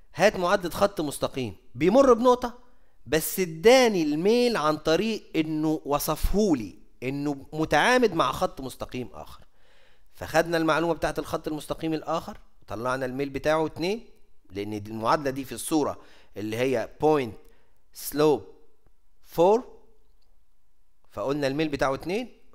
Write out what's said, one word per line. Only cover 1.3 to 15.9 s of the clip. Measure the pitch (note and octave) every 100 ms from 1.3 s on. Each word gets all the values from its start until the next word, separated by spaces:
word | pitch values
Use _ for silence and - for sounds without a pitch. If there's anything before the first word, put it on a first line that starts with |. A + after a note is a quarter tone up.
| C3+ A#2+ E2+ -
بيمر | A#2 E3+ B3 C4+
بنقطة، | A3+ B3+ A#3+ B3 - - - - - A#2+
بس | D#3 - -
اداني | F3+ D#3+ F#3+ C4 A#3+ F#3+
الميل | D3+ D3+ F#3+ A#3+ A#3+ G3+
عن | D3+ D3+
طريق | D#3+ E3 A3 G#3+ - D#3+
إنه | D#3 D#3 D#3 D#3
وصفهولي | C3+ C#3+ - D3+ - F#3+ G#3+ C3+ G2 - - -
إنه | B2+ C#3+ D3 C#3 -
متعامد | D#3 D#3 D3+ G3 B3+ A#3
مع | E3+ C3+
خط | - F#3 -
مستقيم | B2+ - G#2+ B2+ A#2
آخر. | D2+ - - - - - - - - -
فخدنا | - F2+ D#3 E3 E3
المعلومة | D#3+ D3+ E3+
بتاعت | D#3 D#3 D#3
الخط | D3 E3 D#3+
المستقيم | D3+ - C#3+ D#3+
الآخر، | D#3 C#3+ E3 F3 A3 - - -
طلعنا | G2+ B2 C3 B2+
الميل | C3 C#3
بتاعه | C#3 D3+ D#3 D#3
اتنين، | D3+ F3 A3+ - - - - -
لأن | G2 G#2 G#2+
دي | G#2
المعادلة | A2 A2+ D#3+ C#3
دي | C3
في | B2+
الصورة | A2+ - D#3+ A#2+